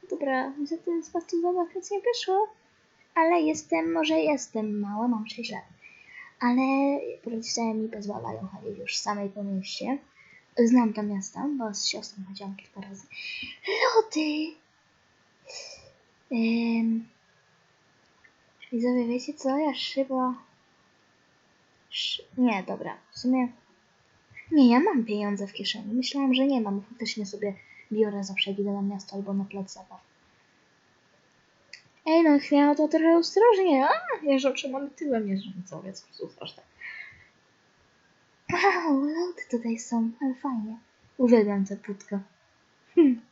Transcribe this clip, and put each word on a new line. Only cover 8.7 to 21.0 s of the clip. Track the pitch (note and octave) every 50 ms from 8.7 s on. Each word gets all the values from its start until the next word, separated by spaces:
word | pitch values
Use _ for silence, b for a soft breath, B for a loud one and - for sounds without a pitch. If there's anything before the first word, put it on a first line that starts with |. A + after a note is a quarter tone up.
| G3+ -
już | G3 G3 -
samej | - - G#3+ G#3 G3+ G3+ G3
po | G3 G#3 G3+
mieście. | G3 G3 F#3+ F#3+ - - - G3 G#3+ C4 C#4 - b b b b b b b b b _ -
Znam | A#3+ A3+ A#3+ B3+ A#3+ A3 G#3
to | - G#3+
miasto, | G#3 G#3 G3 G3 - - - - C#4+ D4+ C4+
bo | A#3 G#3+ G3+
z | - -
siostrą | - - - - - - G3+ F#3+ F#3
chodziłam | G3 - G3+ G3 G3
kilka | - - - _ G3+
razy. | F#3+ G3 G3 - - - B B B B B B B B B B B -
Lody! | G#4+ A4+ B4+ B4+ A#4 A4+ G#4+ - - D#4 D#4 D4+ D4+ D4+ D#4 E4 D#4 _ _ _ _ _ _ _ _ _ _ _ _ _ _ _ _ _ _ B B B B B B B B B B _ _ _ _ _ _ _
Em, | C4+ A#3 A3+ A3+ A3+ A#3 A#3 A#3 A#3 A3+ A3+ A3+ A3+ A3+ A3+ - _ _ _ _ _ _ _ _ _ _ _ _ _ _ _ _ _ _ _ _ _ _ _ - _ _ _ _ _ _ - - -
widzowie, | A#3 A#3 B3 B3 B3 A#3+
wiecie | A#3 A#3+ B3 B3 - D4
co? | D4 - C4+ C4 C#4+
Ja | D#4 D4+ C4 - - - -
chyba | C#4 C4+ C4 C4 B3+ B3+ B3+ B3+ B3 - _ _ _ _ _ _ _ _ _ _ _